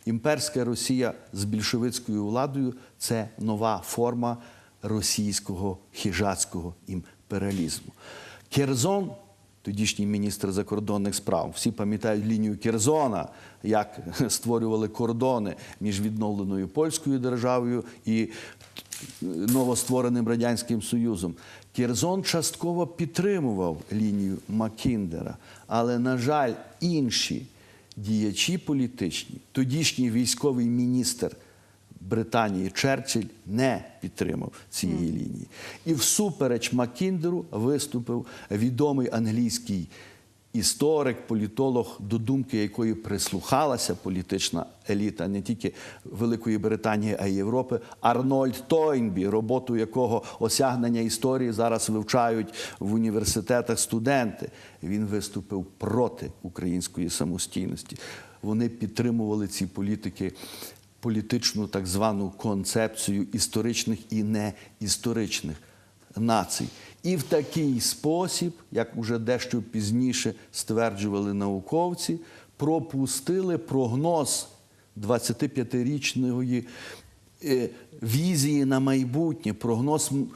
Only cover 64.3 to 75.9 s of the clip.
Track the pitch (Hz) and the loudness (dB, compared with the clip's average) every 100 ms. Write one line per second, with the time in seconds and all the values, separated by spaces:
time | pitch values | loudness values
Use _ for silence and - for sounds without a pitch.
64.3 | 107 104 - - - 104 - 120 113 104 | 0 0 -4 -14 -8 -4 -2 0 0 -2
65.3 | - 76 78 - - - _ - - 117 | -4 -6 -10 -14 -20 -20 _ -12 -2 4
66.3 | 113 90 - - - - - 170 180 131 | 4 2 -2 -6 -8 -18 -6 -2 0 2
67.3 | 170 143 165 151 127 - - 147 165 180 | 2 2 0 2 2 0 0 0 0 0
68.3 | - 175 165 - 110 113 - 113 117 110 | 0 -2 -4 -4 -2 -2 -2 -2 -2 0
69.3 | 123 - 123 104 113 104 117 127 123 - | 0 0 -4 -2 -2 0 2 2 2 -2
70.3 | - - - - 110 117 101 104 101 101 | -4 -10 -10 -2 2 2 0 0 0 0
71.3 | 101 101 98 95 160 175 175 - 165 - | 0 0 -2 -2 0 0 -2 -4 -4 -6
72.3 | - - - 143 160 160 135 131 - - | -20 -20 -4 0 0 0 -2 -2 -2 -2
73.3 | 180 190 165 165 135 127 123 160 170 139 | 0 0 -2 0 0 2 2 2 2 2
74.3 | - - - _ - _ - 104 120 - | -2 -6 -14 _ -20 _ -8 2 2 2
75.3 | 117 147 131 120 127 123 | 0 0 0 -2 0 0